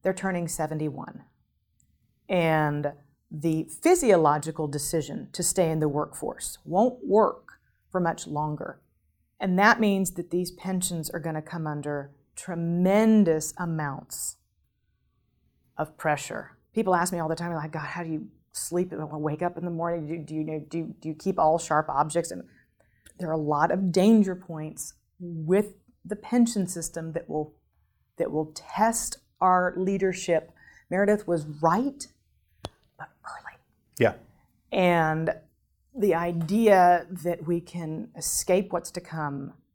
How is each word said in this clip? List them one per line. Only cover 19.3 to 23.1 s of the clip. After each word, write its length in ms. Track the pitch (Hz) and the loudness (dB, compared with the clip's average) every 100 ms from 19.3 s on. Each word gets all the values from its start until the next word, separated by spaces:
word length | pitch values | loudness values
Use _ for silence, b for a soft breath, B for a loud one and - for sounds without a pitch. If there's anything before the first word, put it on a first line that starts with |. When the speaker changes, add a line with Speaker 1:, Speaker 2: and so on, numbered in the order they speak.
| 151 | -2
Speaker 1:
up 140 | 175 175 | -4 -4
in 80 | |
the 60 | 175 | -6
morning? 360 | 170 170 170 151 | -4 -4 -4 -6
Do, 100 | 165 | -8
do 160 | 147 | -8
you 100 | 156 | -6
know, 140 | 156 156 147 | -6 -6 -6
do, 260 | 165 160 - | -8 -8 -8
do 80 | 156 | -10
you 60 | |
keep 240 | 151 190 185 | -6 -4 2
all 200 | 160 165 | 2 2
sharp 300 | - 151 156 | 2 0 0
objects?" 420 | 139 151 170 165 | -2 0 -2 -4
And 140 | 90 - b b b b b b | -10 -14 b b b b b b